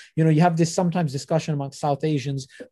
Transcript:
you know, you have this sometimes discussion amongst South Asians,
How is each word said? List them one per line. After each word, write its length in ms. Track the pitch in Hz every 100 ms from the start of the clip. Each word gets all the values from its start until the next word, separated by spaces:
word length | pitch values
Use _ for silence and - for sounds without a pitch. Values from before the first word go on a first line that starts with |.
| - -
you 80 |
know, 80 | 160
you 100 | 156
have 160 | 175 165
this 160 | 165
sometimes 380 | - 180 180 156
discussion 420 | 135 - 160 165
amongst 260 | 143 139 -
South 240 | 151 139
Asians, 440 | 156 147 131 139 131 - -